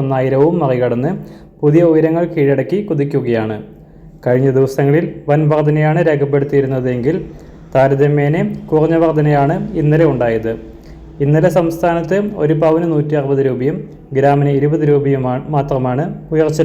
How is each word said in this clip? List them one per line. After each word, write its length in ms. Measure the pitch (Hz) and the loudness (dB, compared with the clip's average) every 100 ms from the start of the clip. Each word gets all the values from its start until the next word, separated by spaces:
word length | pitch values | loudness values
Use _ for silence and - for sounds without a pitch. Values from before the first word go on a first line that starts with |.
ഒന്നായിരവും 580 | 135 131 131 135 151 175 | 0 -2 0 2 2 2
മറികടന്ന് 500 | 139 127 123 120 147 202 - - - - | 0 0 0 0 -2 -4 -10 -20 -20 -2
പുതിയ 200 | 147 156 | 2 4
ഉയരങ്ങൾ 440 | 170 156 156 165 170 | 4 4 2 0 -2
കീഴടക്കി 460 | 165 139 135 135 190 208 | 0 0 0 -2 -4 -2
കുതിക്കുകയാണ്. 760 | 120 - 139 120 113 110 107 107 - - - - - 123 | -2 -2 -2 -2 -2 -2 -6 -12 -20 -20 -20 -20 -6 0
കഴിഞ്ഞ 240 | 127 135 | 2 2
ദിവസങ്ങളിൽ 560 | 131 135 - 143 151 - - - | 2 0 0 2 2 0 -6 -2
വൻ 180 | 147 151 | 0 2
വർധനയാണ് 540 | 156 147 151 151 160 160 | 2 0 2 0 2 2
രേഖപ്പെടുത്തിയിരുന്നതെങ്കിൽ 1200 | 147 139 143 139 139 135 131 127 123 123 185 - - - - - | 0 0 0 0 0 0 -2 -2 -2 -2 -4 -6 -16 -20 -20 -4
താരതമ്യേന 800 | 135 135 135 143 147 143 165 208 208 - | 2 2 2 2 2 0 0 -2 -6 -2
കുറഞ്ഞ 240 | 156 160 165 | 0 2 2
വർധനയാണ് 760 | 165 151 151 147 139 185 208 170 | 2 2 2 2 2 -2 -4 -2
ഇന്നലെ 240 | 151 156 160 | 2 4 2
ഉണ്ടായത്. 680 | 127 120 113 113 113 - - - - - - | 2 0 -2 -4 -8 -10 -20 -20 -20 -14 -4
ഇന്നലെ 240 | 143 156 175 175 | 0 2 2 2
സംസ്ഥാനത്ത് 800 | 165 - 175 170 165 190 208 202 | 0 0 -2 -2 -2 -2 -2 -2
ഒരു 120 | 151 156 | 0 2
പവന് 320 | 160 160 170 | 2 2 0
നൂറ്റി 220 | 151 147 | -2 0
അറുപത് 260 | 151 135 135 135 | -2 0 0 0
രൂപയും 420 | 123 131 180 - - - 131 | 0 -4 -4 -10 -18 -6 0
ഗ്രാമിന് 360 | 139 143 143 139 | 2 2 2 2
ഇരുപത് 260 | 147 156 151 | 0 0 2
രൂപയുമാ-, 520 | 143 135 135 127 127 139 | 2 2 -2 -2 -4 -4
മാത്രമാണ് 500 | 143 143 139 127 127 175 - - | -4 -2 -2 -2 -2 -4 -8 -4
ഉയർച്ച 260 | 156 156 156 | 0 0 0